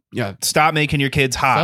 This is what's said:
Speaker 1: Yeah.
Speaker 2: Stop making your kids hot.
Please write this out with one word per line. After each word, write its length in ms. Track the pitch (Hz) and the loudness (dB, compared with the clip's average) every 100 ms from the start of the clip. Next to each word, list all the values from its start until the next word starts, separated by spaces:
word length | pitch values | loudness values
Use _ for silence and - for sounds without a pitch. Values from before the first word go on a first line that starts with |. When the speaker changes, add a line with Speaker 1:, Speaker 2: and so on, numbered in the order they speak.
| _ | _
Speaker 1:
Yeah. 220 | 104 104 92 | -8 -8 -6
Speaker 2:
Stop 320 | - 160 156 | -4 2 2
making 260 | 156 151 147 | 2 0 0
your 100 | 139 | -2
kids 240 | 147 135 123 | 0 -2 0
hot. 220 | 135 113 | 0 2